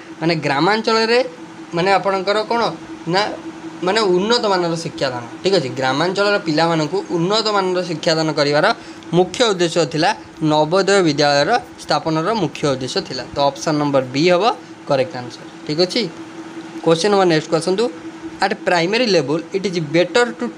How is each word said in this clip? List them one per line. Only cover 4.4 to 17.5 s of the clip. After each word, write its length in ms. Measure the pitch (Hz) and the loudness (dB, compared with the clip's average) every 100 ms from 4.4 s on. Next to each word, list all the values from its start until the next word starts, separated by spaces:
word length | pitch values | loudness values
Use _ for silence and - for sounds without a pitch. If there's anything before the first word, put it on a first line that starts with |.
| 214 185 175 | 2 0 0
ଶିକ୍ଷାଦାନ, 480 | 165 156 - 139 123 120 - | -4 -6 -4 -4 -4 -10 -4
ଠିକ୍ 120 | 185 | 0
ଅଛି। 140 | 190 131 | 2 0
ଗ୍ରାମାଞ୍ଚଳର 680 | 127 131 139 175 190 208 202 | -2 -2 0 0 0 2 0
ପିଲାମାନଙ୍କୁ 600 | 165 151 165 165 151 190 - | 0 0 2 2 0 -2 -2
ଉନ୍ନତମାନର 720 | 175 170 220 214 208 185 180 | -2 0 0 0 0 0 -2
ଶିକ୍ଷାଦାନ 460 | 175 156 170 160 160 | -4 -2 0 0 0
କରିବାର 340 | 151 143 147 190 - - - - | 0 2 4 2 0 -6 -16 -2
ମୁଖ୍ୟ 300 | 165 180 - | 2 2 2
ଉଦ୍ଦେଶ୍ୟ 400 | 233 190 175 170 156 | 2 2 2 2 0
ଥିଲା, 240 | 151 180 220 - - | 2 0 0 -6 -2
ନବୋଦୟ 580 | 156 151 151 190 190 196 | 2 4 4 2 4 4
ବିଦ୍ୟାଳୟର 500 | 170 143 147 143 156 247 - - | 4 4 4 4 4 2 -2 -12
ସ୍ଥାପନର 480 | - 151 160 160 170 | -2 -2 0 -2 0
ମୁଖ୍ୟ 280 | 226 156 - 151 | 0 -2 -2 -2
ଉଦ୍ଦେଶ୍ୟ 320 | 127 127 190 | -2 -2 -4
ଥିଲା। 220 | 160 127 123 | -6 -8 -8
ତ 40 | 147 | -2
option 400 | 143 139 - 151 | 0 0 -2 0
number 240 | 147 139 | 2 2
ବି 200 | 127 135 175 | 0 2 4
ହେବ 140 | 175 220 - - - - | 4 2 0 -6 -12 -2
correct 280 | 139 127 127 | 0 0 -4
answer, 320 | 120 - - - - | -12 -14 -16 -14 -6
ଠିକ୍ 140 | 151 | 0
ଅଛି। 220 | 180 247 185 - - - - - - - | 0 0 -4 -6 -14 -14 -16 -14 -14 -4
କୋଶ୍ଚିନ୍ 300 | 160 165 208 | 2 4 4
ନମ୍ବର 140 | 202 180 | 4 4
ନେକ୍ସଟକୁ 300 | 156 - | 4 2